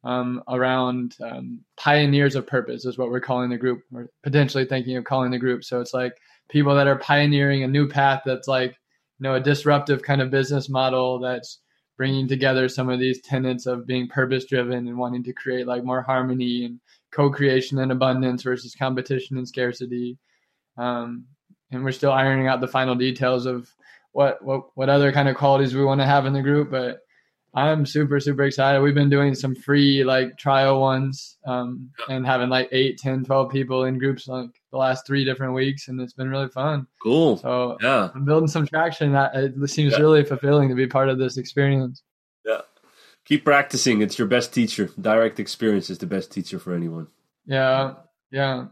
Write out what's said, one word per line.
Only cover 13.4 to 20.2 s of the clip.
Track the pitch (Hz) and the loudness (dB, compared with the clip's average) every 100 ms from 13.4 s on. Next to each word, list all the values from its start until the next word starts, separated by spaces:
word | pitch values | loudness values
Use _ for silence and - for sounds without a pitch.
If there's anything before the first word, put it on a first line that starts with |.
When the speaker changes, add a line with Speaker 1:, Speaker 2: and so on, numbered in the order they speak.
| 127 123 127 | -2 -4 -4
Speaker 1:
of | 123 120 | -6 -4
being | 127 123 | -6 -4
purpose-driven | - 127 131 131 131 120 123 120 | -2 0 -2 -2 -2 -2 -4 -6
and | 120 | -6
wanting | 123 123 | -6 -6
to | 123 | -8
create, | 123 131 127 123 | -10 -6 -6 -4
like, | 123 | -6
more | 127 127 | -4 -4
harmony | 127 131 127 127 123 120 | -2 -2 0 -2 -2 -4
and | 120 120 _ _ _ | -6 -12 _ _ _
co-creation | - 143 139 139 131 131 135 | 0 2 2 2 2 0 -2
and | 131 | -2
abundance | 131 131 127 131 123 | 0 0 2 0 -2
versus | 127 123 120 | -4 -6 -8
competition | - 131 127 127 131 - 131 | -6 -4 -4 -4 -6 -4 -10
and | 123 | -8
scarcity. | - 123 120 123 123 123 127 | -4 -4 -4 -8 -6 -8 -10